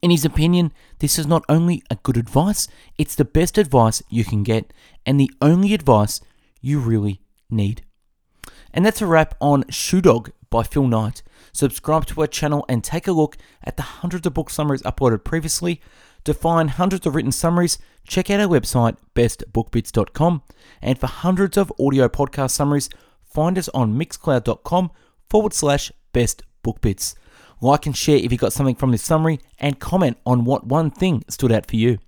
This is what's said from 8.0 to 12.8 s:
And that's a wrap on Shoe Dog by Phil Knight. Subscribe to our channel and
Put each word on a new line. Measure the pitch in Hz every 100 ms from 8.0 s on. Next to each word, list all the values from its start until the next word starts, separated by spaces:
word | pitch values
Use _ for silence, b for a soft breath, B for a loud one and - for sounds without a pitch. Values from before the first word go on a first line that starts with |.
| _ _ _ B B B B
And | - 202
that's | 214
a | 202
wrap | 160 156 -
on | 143 139 -
Shoe | - - 185
Dog | 175 120 110 - -
by | 117
Phil | 113 147 131
Knight. | 113 110 - b b b
Subscribe | - 143 - - 156 -
to | -
our | 151
channel | - 151 147 -
and | 120